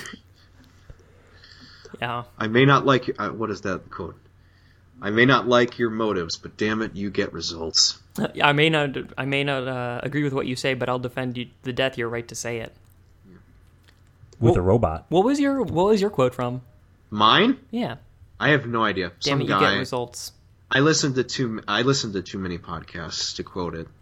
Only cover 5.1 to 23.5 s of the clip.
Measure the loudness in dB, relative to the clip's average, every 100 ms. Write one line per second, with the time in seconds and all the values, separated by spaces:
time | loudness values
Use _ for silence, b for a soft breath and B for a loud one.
5.1 | 4 6 6 4 4 4 0 -4 -2 -2
6.1 | -2 -4 -8 -10 -4 -2 -2 -4 -6 -6
7.1 | -4 -4 -6 -8 -8 -4 0 0 -2 _
8.1 | -6 -6 2 4 4 4 2 0 -4 -8
9.1 | -8 -4 -2 -2 -2 -4 -6 -6 -6 -4
10.1 | -2 -2 -2 -4 -2 -2 -2 -2 -2 -4
11.1 | -6 -6 -6 -10 _ -6 -2 -2 -2 -4
12.1 | -6 -8 -10 -8 -8 -10 -16 _ _ _
13.1 | _ -20 -20 _ _ _ _ _ _ _
14.1 | _ -18 2 4 4 4 4 2 -2 0
15.1 | 2 4 2 0 0 0 2 4 4 2
16.1 | 2 0 0 -4 -6 -10 -20 _ _ -6
17.1 | 2 6 6 4 0 -4 -6 -6 -8 -16
18.1 | -20 -18 -2 2 2 2 0 0 -2 -6
19.1 | -4 -2 -2 0 2 2 2 -2 -6 -8
20.1 | -10 -14 -16 _ _ -2 2 4 2 0
21.1 | -2 -2 -4 -4 -6 -4 0 2 0 -2
22.1 | -6 -6 -8 -6 -8 -10 -12 -12 -12 -10
23.1 | -8 -8 -8 -10